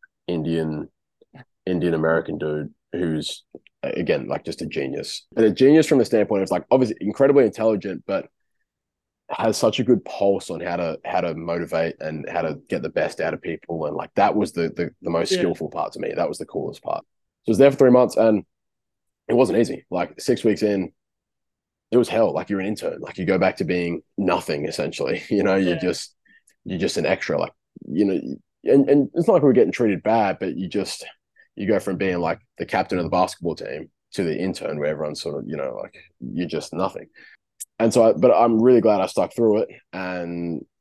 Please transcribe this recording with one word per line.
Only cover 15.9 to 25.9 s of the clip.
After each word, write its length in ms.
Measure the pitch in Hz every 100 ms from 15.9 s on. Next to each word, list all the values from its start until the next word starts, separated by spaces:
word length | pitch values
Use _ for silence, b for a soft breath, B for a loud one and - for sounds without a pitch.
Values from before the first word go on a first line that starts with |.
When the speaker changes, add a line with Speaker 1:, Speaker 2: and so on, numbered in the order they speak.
Speaker 1:
to 80 | -
me. 140 | -
That 140 | - 80
was 100 | 78
the 80 | 80
coolest 360 | - - -
part. 220 | - 50 - _ _ _
So 60 | -
I 0 |
was 80 | 107
there 120 | 139
for 60 | 135
three 140 | 131
months 260 | 123 117 -
and 280 | 113 104 - _ _ _ _ _ _ _ -
it 60 |
wasn't 240 | 120 131 113
easy. 260 | 117 - -
Like, 280 | 90 85 -
six 200 | - 117
weeks 200 | 110 101
in, 300 | 107 98 90 - _ _ _ _ _ _ _ _ _
it 40 | 123
was 100 | 117
hell. 260 | 110 101
Like, 160 | 76 98
you're 100 | 101
an 60 | 95
intern. 320 | 107 82 -
Like, 180 | 69 -
you 60 |
go 140 | 90 95
back 180 | 95 -
to 80 |
being 380 | 85 90 87 82 - -
nothing, 480 | 92 87 - 76 71
essentially. 560 | - 71 - 67 67 -
<laughs> 40 |
You 120 | 101
know, 140 | 98 95
you're 180 | 92
Speaker 2:
Yeah. 60 | 85
Speaker 1:
just, 340 | 90